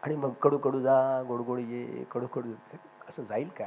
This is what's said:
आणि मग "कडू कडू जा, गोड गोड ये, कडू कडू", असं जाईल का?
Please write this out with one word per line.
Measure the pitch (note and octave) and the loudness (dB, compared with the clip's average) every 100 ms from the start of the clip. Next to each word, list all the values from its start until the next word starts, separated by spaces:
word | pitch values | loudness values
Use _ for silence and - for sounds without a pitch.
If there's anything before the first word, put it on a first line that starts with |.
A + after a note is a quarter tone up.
आणि | D3 D3+ | -2 -2
मग | C#3 A#2+ | -2 4
"कडू | C#3+ C#3+ | 4 6
कडू | C#3+ C3+ | 2 2
जा, | C3 C3+ C3 C3 B2+ | 6 6 6 2 0
गोड | A#2+ | -4
गोड | A#2+ B2 | -2 -2
ये, | A#2+ A#2+ A#2+ A#2+ B2+ | -4 -6 -8 -8 -6
कडू | B2 B2 | -6 -4
कडू", | - A#2+ A2 - - - - - | -4 -6 -10 -14 -18 -18 -20 -18
असं | - | -12
जाईल | A2+ G#2+ D3+ | -6 -4 -4
का? | - | -8